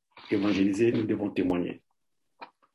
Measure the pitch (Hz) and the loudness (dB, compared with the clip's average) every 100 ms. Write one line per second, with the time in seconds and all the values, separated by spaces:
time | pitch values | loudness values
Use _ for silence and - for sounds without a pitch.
0 | _ - - 104 101 95 98 98 117 123 | _ -16 -4 0 2 2 2 2 2 2
1 | 104 104 101 - 90 90 87 - _ _ | 0 -2 -2 -2 0 0 -2 -6 _ _
2 | _ _ _ - - _ _ | _ _ _ -20 -20 _ _